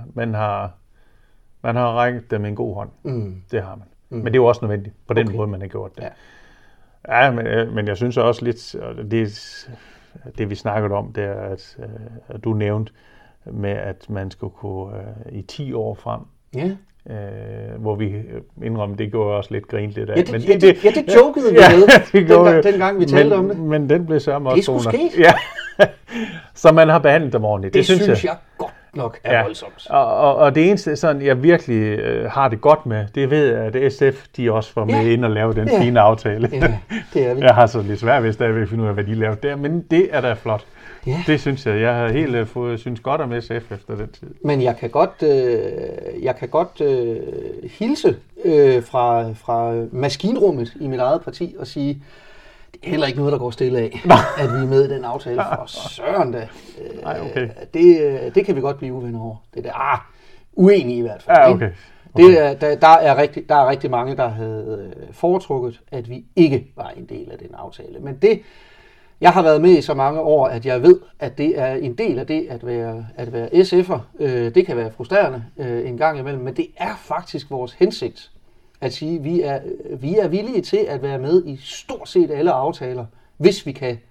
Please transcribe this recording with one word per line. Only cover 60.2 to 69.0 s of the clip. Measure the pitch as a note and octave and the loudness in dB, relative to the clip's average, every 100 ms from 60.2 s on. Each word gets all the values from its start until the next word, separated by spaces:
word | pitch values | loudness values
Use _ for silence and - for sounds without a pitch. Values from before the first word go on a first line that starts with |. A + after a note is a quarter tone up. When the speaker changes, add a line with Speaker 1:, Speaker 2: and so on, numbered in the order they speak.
| - - _ | -20 -20 _
Speaker 2:
uenige | - F#3 G3+ B2 A#2+ | 2 4 6 2 -4
i | |
hvert | A#2 - | -6 -6
fald, | - E3 | 4 8
Speaker 1:
Ja, | C3 | 8
Speaker 2:
ikke? | A2+ G#2+ | 6 0
Speaker 1:
okay. | F2 - - - D3 | -6 -18 -20 -4 8
Speaker 2:
Det | |
Speaker 1:
Okay. | F3+ E3+ D3 | 10 10 4
Speaker 2:
er, | |
der, | C#3 D3+ D3 | 0 -2 4
der | D#3+ | 8
er | E3 D#3 C3+ | 8 6 4
rigtig, | D3 - - | 0 -2 0
der | |
er | D3 - | 4 4
rigtig | C#3 C#3+ | 2 -2
mange, | B2 B2+ C3+ | -4 -4 -4
der | B2 | -4
havde, | A2 A2 A2 G#2+ G#2 F#2 - | -4 -8 -8 -10 -10 -12 -18
øh, | C2 | -20
foretrukket, | - E3+ F#3 - C3+ A#2+ A#2+ _ | -4 0 0 -2 -6 -6 -10 _
at | C3 A2+ | -14 -12
vi | B2+ - - | -14 -4 2
ikke | D#3+ C3+ - - | 2 2 -6 -14
var | - - | -16 -16
en | - | -18
del | - - | -16 -16
af | - | -18
den | - | -20
aftale. | - - - - - | -18 -18 -18 -20 -16
Men | C#3 C3 | -14 0
det, | G3+ G#3+ - - - _ _ _ | 2 2 -4 -20 -20 _ _ _